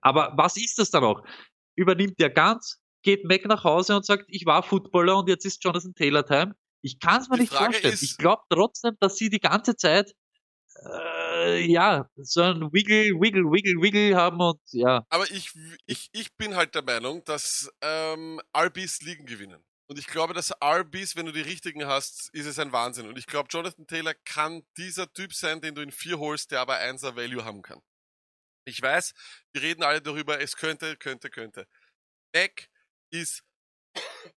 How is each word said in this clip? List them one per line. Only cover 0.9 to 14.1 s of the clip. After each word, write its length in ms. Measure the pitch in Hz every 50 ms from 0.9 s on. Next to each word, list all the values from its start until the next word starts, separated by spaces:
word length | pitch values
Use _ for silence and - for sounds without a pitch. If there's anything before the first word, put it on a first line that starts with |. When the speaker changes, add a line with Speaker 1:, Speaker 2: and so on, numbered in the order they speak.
Speaker 1:
dann 120 | - 151
auch? 200 | 127 110 101 - - - - - - _ _ _ _ _ _
Übernimmt 440 | - 185 185 185 170 202 196 185 -
der 100 | 160 139
ganz, 500 | 131 156 156 202 226 233 - - - - _ _ _ _
geht 220 | - 202 196 196 196
Mac 200 | 170 185 190 -
nach 180 | 202 - - -
Hause 320 | 165 151 175 185 - 208
und 100 | 202 196
sagt, 180 | - 202 196 - _
„Ich 180 | - 185 175
war 160 | 165 151 185
Footballer 560 | 180 - 190 190 196 - - 175 170 180 190 202
und 100 | 180 185
jetzt 160 | 180 - -
ist 180 | 190 - - -
Jonathan 300 | 185 165 175 170 185 -
Taylor 300 | - 160 143 147 151 147
Time“? 300 | - 143 139 175 202 - _ _ _ _ _ -
Ich 160 | 135 - -
kann's 280 | - 170 202 254 262 262
mir 60 | 254
Speaker 2:
Die 60 | 240
Speaker 1:
nicht 100 | 247 -
Speaker 2:
Frage 200 | 269 277 294 -
Speaker 1:
vorstellen. 220 | - 214 180 127 110
Speaker 2:
ist 80 | -
Speaker 1:
Ich 140 | 147 - -
glaub 280 | - 151 175 214 - - -
trotzdem, 480 | 175 165 208 233 - - - 233 214 -
dass 160 | 202 185 -
sie 120 | - 220 214
die 120 | 202 202
ganze 360 | - 147 175 220 - 254 226
Zeit, 360 | - - 160 160 196 202 - _ _ _ _ _ _ _ _ _ _ _ _ _ - 160
äh, 800 | - - 170 165 165 165 165 165 165 165 170 170 175 170 170 175
ja, 440 | 170 170 165 185 214 185 139 135 - _
so 260 | - 139 - - 170
ein 300 | 175 185 180 165 160 147
Wiggle, 400 | 151 202 202 208 214 214 214 208 185 160
Wiggle, 240 | 196 226 196 190 175
Wiggle, 360 | 151 156 208 196 196 180 165
Wiggle 360 | 170 208 196 208 208 208